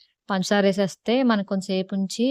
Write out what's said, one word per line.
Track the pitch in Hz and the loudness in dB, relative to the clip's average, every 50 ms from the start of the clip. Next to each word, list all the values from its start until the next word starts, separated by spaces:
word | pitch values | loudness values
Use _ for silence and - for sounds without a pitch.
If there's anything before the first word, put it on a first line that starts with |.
| _ _ _ _ _ - | _ _ _ _ _ -4
పంచదార | 202 190 180 - 208 202 190 | -4 -2 0 0 2 2 4
వేసేస్తే | 196 185 202 196 175 - - - 220 233 262 | 2 2 2 0 -2 -4 -6 -4 0 0 2
మనకు | 269 240 226 202 196 - | 2 2 2 0 0 -2
కొంచెంసేపు | 202 196 185 - 190 185 185 190 202 | -4 -4 -4 -2 -2 -2 -2 -4 -4
ఉంచి | 196 196 180 - - 233 269 | -4 -4 -4 -2 -2 0 2